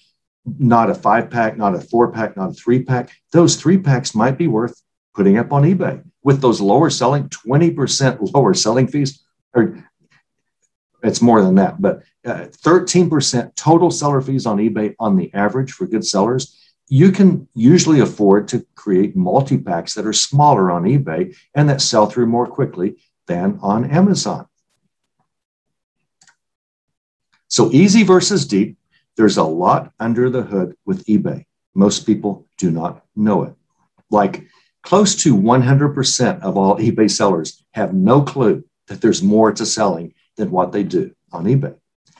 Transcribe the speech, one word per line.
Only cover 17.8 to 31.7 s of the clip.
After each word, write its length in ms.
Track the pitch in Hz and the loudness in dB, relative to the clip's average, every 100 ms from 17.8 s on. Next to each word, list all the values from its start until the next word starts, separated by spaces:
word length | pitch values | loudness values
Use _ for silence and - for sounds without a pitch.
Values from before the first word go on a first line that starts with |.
| 160 151 | 4 2
afford 480 | 101 - 101 101 101 | 2 2 2 2 0
to 180 | 117 - _ | -8 -10 _
create 400 | - 92 98 95 | -2 0 0 -2
multi-packs 800 | 90 127 135 127 - 85 85 | 0 0 0 -2 -2 -6 -6
that 120 | - 104 | -8 -6
are 80 | |
smaller 580 | 101 - 139 147 123 92 | -4 -2 2 4 4 0
on 120 | 87 | 0
eBay 520 | 90 143 139 80 92 - _ | 0 0 -2 -6 -6 -10 _
and 140 | 147 147 | 0 0
that 120 | 139 | 0
sell 240 | - 117 107 | 0 0 0
through 200 | - 117 | 0 -2
more 200 | 117 123 | 0 -4
quickly 500 | - 131 - 92 - _ _ _ | -4 -6 -4 -6 -8 _ _ _
than 320 | 87 95 - | -4 -4 -4
on 300 | 101 107 131 | -4 -4 -2
Amazon. 560 | 147 196 185 107 82 - _ _ _ _ _ _ _ _ _ _ _ _ _ _ _ _ _ _ _ _ _ _ _ _ _ _ _ _ _ _ | 2 2 0 -4 -8 -14 _ _ _ _ _ _ _ _ _ _ _ _ _ _ _ _ _ _ _ _ _ _ _ _ _ _ _ _ _ _
So 220 | - 110 | 0 2
easy 320 | 127 202 214 | 4 4 4
versus 420 | 190 185 - 202 139 | 4 4 4 -2 -2
deep, 320 | 98 104 - _ _ _ - | -2 -2 -6 _ _ _ 0
there's 220 | 107 95 | 0 2
a 60 | |
lot 480 | 82 80 92 147 - _ | -2 -2 0 0 -4 _
under 300 | 117 117 127 | -4 -2 -2
the 140 | 123 | -2
hood 320 | 113 101 90 - - | -4 -4 -4 -8 -8
with 200 | 92 - | -8 0
eBay. 400 | 104 85 - - _ _ | 0 0 -8 -14 _ _